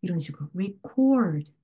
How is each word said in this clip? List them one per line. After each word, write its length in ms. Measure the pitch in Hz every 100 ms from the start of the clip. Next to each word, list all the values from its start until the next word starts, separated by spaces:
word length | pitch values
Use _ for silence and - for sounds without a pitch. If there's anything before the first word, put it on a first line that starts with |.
이런 160 | 185 170
식으로 280 | 147 147 147
record 960 | 180 196 196 - - 262 269 208 151 151 _